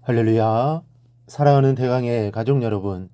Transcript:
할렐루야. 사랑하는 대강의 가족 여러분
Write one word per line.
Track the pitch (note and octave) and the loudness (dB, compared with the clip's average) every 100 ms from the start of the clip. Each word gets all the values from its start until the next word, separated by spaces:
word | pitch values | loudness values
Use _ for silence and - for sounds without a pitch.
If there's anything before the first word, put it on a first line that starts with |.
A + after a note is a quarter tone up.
| - | -2
할렐루야. | A#2 A2 A2 A2 A2 C3+ D#3+ - _ _ _ _ | 0 2 2 0 0 -2 -4 -10 _ _ _ _
사랑하는 | - D3 C#3 C3+ | 0 4 4 4
대강의 | C3 B2+ B2+ A#2+ A#2+ G#2 | 0 0 0 0 -2 -2
가족 | A2 A2+ C#3 | -4 -2 0
여러분 | A#2 G#2 G2 F#2 F#2 | 0 -4 -4 -8 -12